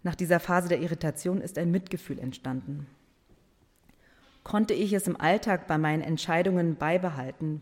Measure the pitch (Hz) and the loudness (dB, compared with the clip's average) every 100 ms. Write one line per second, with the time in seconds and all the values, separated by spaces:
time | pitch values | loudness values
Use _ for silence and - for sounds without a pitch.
0 | 180 160 175 170 - 180 175 175 - 165 | -4 -4 4 4 4 2 4 0 0 -2
1 | 156 - 180 190 - - 170 180 185 180 | -2 -2 -2 -2 -2 -2 2 0 0 -10
2 | - 135 127 - - 131 135 143 139 - | -8 -8 -6 -8 -6 -6 -6 -10 -10 -18
3 | _ _ _ - _ _ _ _ _ _ | _ _ _ -20 _ _ _ _ _ _
4 | _ _ _ _ - 208 214 208 202 202 | _ _ _ _ -2 0 2 2 2 0
5 | 185 165 156 208 220 180 - 156 156 156 | 0 0 2 2 2 -2 0 0 2 0
6 | - 160 - 170 185 180 170 156 151 180 | -2 -4 0 2 2 2 2 0 0 0
7 | 180 139 131 - 156 151 | 0 -4 -8 -6 -6 -6